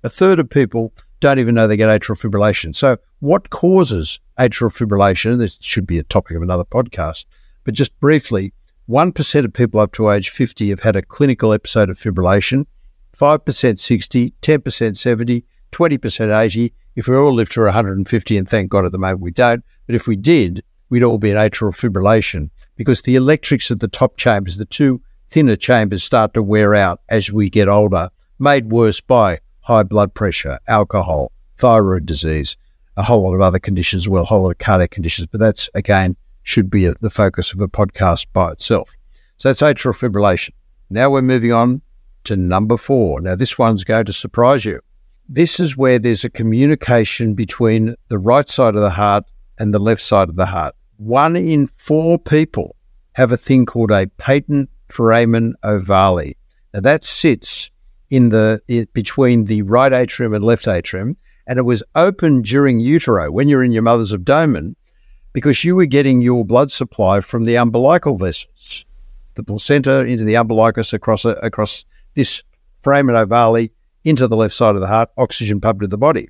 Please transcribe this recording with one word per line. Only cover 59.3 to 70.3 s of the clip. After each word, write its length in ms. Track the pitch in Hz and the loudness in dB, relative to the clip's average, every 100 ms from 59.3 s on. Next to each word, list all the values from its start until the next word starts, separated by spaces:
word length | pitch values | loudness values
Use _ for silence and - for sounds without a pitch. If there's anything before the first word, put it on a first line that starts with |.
| 120 104 | 2 0
the 160 | 107 | -2
right 280 | 98 117 135 | 0 2 2
atrium 400 | 127 123 - 120 | 2 -2 -4 -4
and 100 | 107 | -2
left 240 | 104 117 - | 0 0 0
atrium, 480 | 90 - 92 107 165 _ _ - | -4 -4 -8 -8 -10 _ _ -8
and 100 | 127 | -4
it 60 | |
was 200 | 123 117 - - | 0 -2 -2 0
open 460 | 180 196 165 135 | 0 0 0 0
during 380 | 104 135 143 117 | 0 0 2 2
utero. 520 | 120 160 - 101 76 | 2 0 2 -2 0
When 160 | 82 143 | -2 2
you're 160 | 139 | 2
in 80 | 127 | 2
your 100 | 113 | 0
mother's 320 | 117 117 107 | 2 2 0
abdomen, 640 | 104 90 143 160 98 80 - _ _ _ - - | -4 0 2 2 -2 -6 -14 _ _ _ -20 -10
because 300 | - 143 131 | -4 0 0
you 120 | 170 185 | 2 2
were 100 | 165 | 2
getting 360 | 135 139 127 | 2 2 2
your 240 | 120 123 104 | 2 0 2
blood 260 | 120 143 | 2 2
supply 480 | - 123 - 95 98 | -2 -10 -2 0 0
from 260 | - 120 113 | -2 -4 0
the 120 | 117 | 2
umbilical 580 | 120 113 131 175 151 110 | 2 2 2 2 0 -2
vessels, 720 | 92 - - _ - - _ - - - - | -4 -6 -14 _ -20 -20 _ -20 -20 -20 -18
the 100 | - | -16
placenta 640 | 113 104 - 143 131 135 123 | -10 -8 0 0 2 0 0
into 180 | 120 | -2
the 120 | 107 | 0